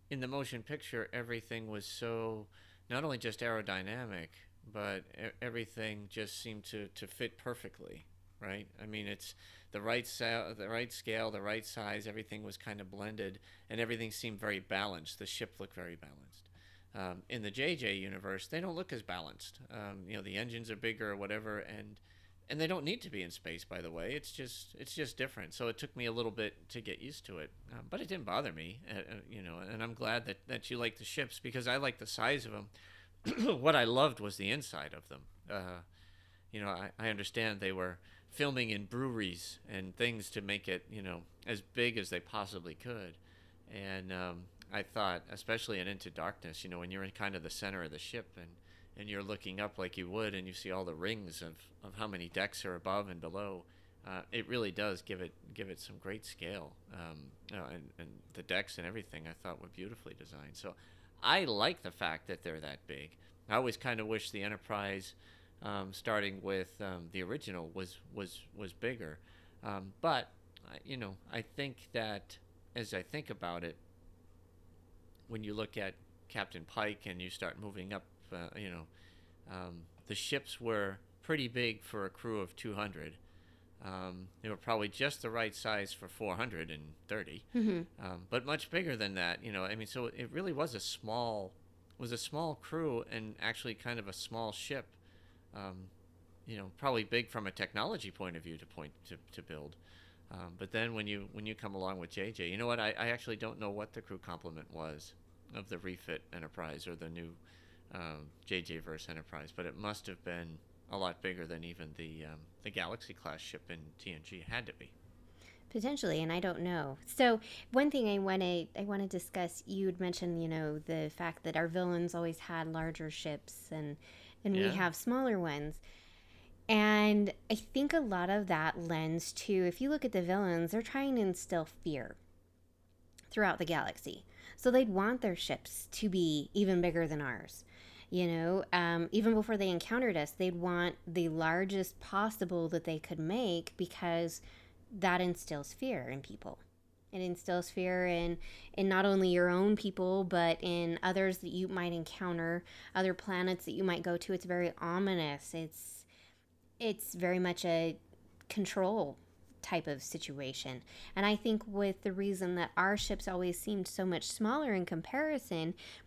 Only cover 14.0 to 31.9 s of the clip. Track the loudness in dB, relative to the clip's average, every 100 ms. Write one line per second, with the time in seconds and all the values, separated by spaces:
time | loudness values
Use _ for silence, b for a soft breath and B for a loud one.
14 | -4 -4 -6 -4 -2 -2 0 0 0 -2
15 | -8 -10 -8 -6 -6 -6 -12 -10 -10 -10
16 | -14 -20 -20 -20 -20 b b b b -6
17 | -6 -6 -6 -4 -4 0 0 2 0 0
18 | -2 -6 -4 -6 -4 -4 -4 -4 -6 -8
19 | -6 -6 -6 -12 -14 -16 -14 -8 -8 -8
20 | -8 -8 -4 -4 -4 -6 -6 -4 -2 -2
21 | -2 -4 -2 -4 -4 -6 -6 -10 -12 -16
22 | b b b b -8 -2 0 0 0 -4
23 | -4 -6 -6 -6 -8 -8 -8 -8 -6 -6
24 | -4 -4 -8 -10 -10 -10 -14 -14 -10 -6
25 | -6 -2 -4 -4 -10 -2 -2 -2 -6 -4
26 | -2 0 -2 0 -4 -4 -12 -10 -8 -8
27 | -8 -12 -12 -10 -10 -12 -14 -14 -8 -8
28 | -4 -6 0 0 0 -4 -8 -10 -8 -8
29 | -8 -10 -12 -12 -10 -10 -8 -6 -6 -2
30 | 0 0 -2 -10 -6 -8 -4 -2 -2 -2
31 | -8 -4 -4 -4 -6 -2 2 2 2